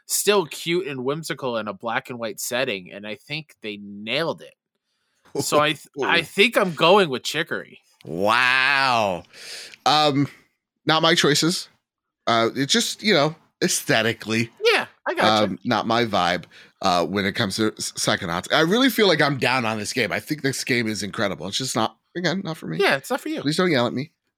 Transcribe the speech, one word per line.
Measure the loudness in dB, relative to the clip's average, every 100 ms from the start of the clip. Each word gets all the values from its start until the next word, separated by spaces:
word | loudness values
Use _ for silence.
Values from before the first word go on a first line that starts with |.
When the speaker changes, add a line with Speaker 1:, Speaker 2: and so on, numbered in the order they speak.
| -6
Speaker 1:
still | -2 2 2 0
cute | -6 -4 -2 -2
and | -6
whimsical | -4 -4 -6 -6 -4 -6
in | -6
a |
black | -8 -6 -6 -6
and | -10
white | -10 -8
setting, | -6 -4 -2 -4 -8
and | -16 -14
I |
think | -14 -10 -12 -12 _
they | -12 -12
nailed | -12 -12 -4 -2 -2 -6
it. | -12 _ _ _ _ _ _ _ _ -6
So | 0 2
I | 2
th-, | -2 -8
Speaker 2:
<laughs> | -4
Speaker 1:
I | 0 2
think | 0 2 4 4
I'm | 0
going | 2 6 6 4
with | -2
Chicory. | -4 -4 -4 -6 -10 -20 _ _
Speaker 2:
Wow. | -10 -2 2 4 4 4 2 2 2 2 2 -2 -8 -20 -16 -16 -16 -2 2
Um, | 4 4 2 -2 -6 _ _ _ _ 0
not | 2
my | 4
choices. | 4 4 2 0 -2 -8 _ _ _ _ _ 0
Uh, | 2 2
it's | 0 0
just, | 0 0 -2
you | 2
know, | 2 2 -2 _ -4
aesthetically, | -2 -2 0 2 2 -2 -2 -2 -2 0 2
Speaker 1:
Yeah, | 2 -2 _ -6
I |
gotcha. | 0 2 2
Speaker 2:
um, | 0 -2
not | -2 0 2
my | 0
vibe, | 2 0 0 0 -6 -20 -20 -4
uh, | 0 2 2
when | 0
it | -2
comes | 0 -2 0
to | -2 -2
S-, | -8
Psychonauts. | -4 -2 -2 -2 -4 0
I | 2
really | 4 4 2
feel | 4 4
like | 4
I'm | 2 2
down | 0 0
on | 0 -4
this | -4
game. | -2 -2
I | -2
think | -4 -4
this | -4 -4
game | -2 0 0
is | -4
incredible. | -6 -2 -4 -4 -6
It's | -6
just | -4 -2
not, | -2 _ _ -4
again, | -2 -2
not | -6 -10
for | -6
me. | 0
Speaker 1:
Yeah, | 0 0
it's | -2
not | -6
for | -6
you. | -4
Speaker 2:
Please | -2 0
don't | 2
yell | 2 0
at |
me. | -2 -8 _ _